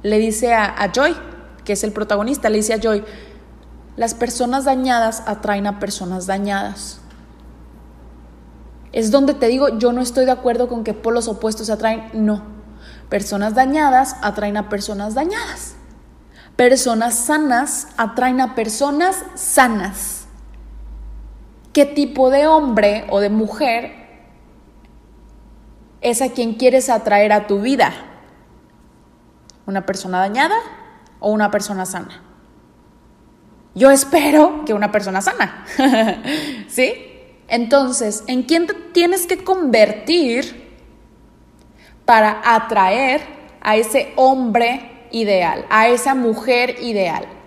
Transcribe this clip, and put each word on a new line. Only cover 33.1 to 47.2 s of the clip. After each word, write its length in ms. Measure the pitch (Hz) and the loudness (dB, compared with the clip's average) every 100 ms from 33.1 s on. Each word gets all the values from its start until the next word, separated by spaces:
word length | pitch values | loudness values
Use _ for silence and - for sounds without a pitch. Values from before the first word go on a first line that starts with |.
| _ _ _ _ - _ 180 | _ _ _ _ -20 _ 6
Yo 160 | 262 | 6
espero 760 | 269 - 339 294 302 320 302 - | 6 4 2 4 6 6 4 -4
que 80 | |
una 180 | 208 208 | -2 0
persona 300 | 208 196 190 | 0 0 -2
sana, 440 | 262 480 185 - - - | -2 -2 -4 -4 -8 2
<laughs> 880 | 269 233 220 220 240 311 302 240 202 | 4 4 2 -2 -6 -6 -6 -12 -8
¿sí? 260 | 247 262 508 - - - _ - | 0 0 0 -14 -20 -20 _ -4
Entonces, 760 | 233 233 277 262 254 214 208 - | -4 2 2 2 -2 -4 -6 -4
¿en 160 | 254 | -4
quién 240 | 247 330 349 | 0 0 0
te 60 | |
tienes 540 | 403 - 349 349 370 370 | -6 -2 2 2 0 -2
que 160 | 370 | -4
convertir 1300 | - 381 294 220 214 - - 349 269 233 - - - - - - _ _ _ _ _ _ _ _ - - | -2 0 2 4 4 2 -2 0 0 -2 -6 -12 -20 -20 -20 -20 _ _ _ _ _ _ _ _ -20 -6
para 380 | - 226 214 214 | 4 6 6 2
atraer 800 | 240 226 220 214 185 226 262 285 - - - - | 2 2 2 2 2 2 0 -2 -4 -20 -20 -8
a 160 | 214 220 | 0 0
ese 340 | 226 269 - - | 2 0 -2 4
hombre 920 | 262 262 247 226 240 262 - - - | 4 4 2 2 0 -2 -10 -20 -10
ideal, 540 | 226 208 190 170 - - | -4 0 2 2 -2 0
a 180 | 220 226 | 4 4
esa 280 | 240 269 262 | 2 0 0
mujer 600 | 233 214 262 240 247 - | 0 -2 0 0 0 -4
ideal? 460 | 240 208 180 151 | -6 -2 -2 -4